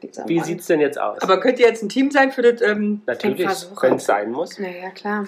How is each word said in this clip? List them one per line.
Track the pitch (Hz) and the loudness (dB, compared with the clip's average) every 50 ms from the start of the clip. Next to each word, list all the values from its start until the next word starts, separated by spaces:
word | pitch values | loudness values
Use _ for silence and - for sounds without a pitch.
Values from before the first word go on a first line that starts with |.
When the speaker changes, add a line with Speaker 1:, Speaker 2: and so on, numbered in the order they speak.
| - | -18
Speaker 1:
dieser | - - - - | -16 -14 -12 -4
Speaker 2:
Wie | - 165 | 0 0
Speaker 1:
Mann. | 165 - | 0 0
Speaker 2:
sieht's | 160 - - - | -2 -6 -8 0
denn | - 170 151 | 0 2 2
jetzt | 147 135 - - | 2 0 0 -4
aus? | 101 104 - - | -6 -6 -4 -4
Speaker 3:
Aber | - 190 185 185 | 2 2 2 4
könnt | - 254 254 247 | 4 0 4 6
ihr | 240 | 4
jetzt | 226 226 - | 4 4 2
ein | 214 | -6
Team | 190 - 262 269 277 | -4 0 0 0 2
sein | 277 269 269 262 262 | 4 2 2 2 2
für | 254 | 4
das, | 233 240 240 233 | 4 4 4 4
ähm, | 196 208 208 208 208 208 208 208 - | 0 0 0 0 0 -2 -2 -2 -4
Speaker 2:
Natürlich, | - 240 - - - - - | -6 -6 -2 -2 -2 0 0
Speaker 1:
Ich | 175 | -2
versuche. | 196 185 - - 185 - - - 127 | -2 -2 -4 -8 -14 -6 0 2 2
Speaker 2:
wenn's | 127 - - | 2 2 0
sein | - 101 104 104 113 123 | 0 0 0 0 -4 -4
muss. | 147 180 185 - 208 | -6 -6 -8 -6 -8
Speaker 1:
Na | 196 | -8
ja, | 180 175 180 185 196 | -8 -8 -10 -12 -14
klar. | - - - 208 208 208 202 | -14 -8 -6 -4 -4 -4 -2